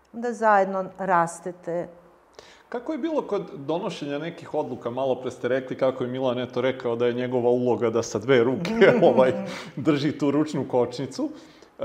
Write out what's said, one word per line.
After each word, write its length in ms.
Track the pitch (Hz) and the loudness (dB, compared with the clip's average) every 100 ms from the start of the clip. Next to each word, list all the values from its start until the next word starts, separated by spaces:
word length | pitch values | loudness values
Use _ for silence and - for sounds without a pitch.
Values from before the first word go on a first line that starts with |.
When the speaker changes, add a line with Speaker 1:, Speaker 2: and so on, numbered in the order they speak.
| _ | _
Speaker 1:
da 200 | 226 240 | -10 -8
zajedno 520 | 214 220 202 196 190 185 - | 0 4 4 4 -2 -6 -6
rastete. 880 | 190 175 165 - 185 180 - 170 165 - - _ _ - - - - | 2 2 2 -2 -12 -10 -6 -6 -6 -12 -20 _ _ -20 -20 -20 -12
Speaker 2:
Kako 220 | 247 240 | -10 -6
je 60 | 311 | -6
bilo 240 | 320 294 | -4 -4
kod 300 | - 196 175 - | -2 -4 -4 -10
donošenja 600 | 139 165 202 175 143 143 | -4 -4 -4 -6 -6 -6
nekih 360 | 165 170 - | -6 -10 -6
odluka? 360 | 147 135 123 120 | -4 -4 -6 -6
Malo 260 | 123 135 123 | -2 0 0
pre 100 | 127 | -4
ste 160 | - 120 | -4 -2
rekli 300 | 131 131 131 | -2 -2 0
kako 260 | 131 127 | 0 0
je 60 | 123 | -4
Milan, 300 | 127 131 123 | -2 0 0
eto, 220 | 123 127 | -2 -2
rekao 340 | 127 127 123 117 | -2 0 -2 0
da 100 | 120 | 2
je 80 | |
njegova 360 | 120 123 127 120 | 0 0 0 2
uloga 400 | 123 123 107 117 | 2 2 2 2
da 140 | 113 | 0
sa 160 | 110 110 | 0 -2
dve 240 | 113 131 | 4 6
ruke, 280 | 120 131 175 | 6 2 -2
<laughs> 360 | 226 185 233 175 | 4 6 8 6
ovaj, 220 | 123 127 98 95 - - - | 6 4 2 -4 -10 -12 -6
drži 420 | 147 147 147 - | 0 0 0 -2
tu 140 | 143 | 0
ručnu 340 | 143 151 143 123 | 0 0 -2 -2
kočnicu. 580 | 127 120 - 135 - 294 - - - - | 0 0 -2 -8 -6 -6 -8 -20 -20 -20
E, 40 | - | -4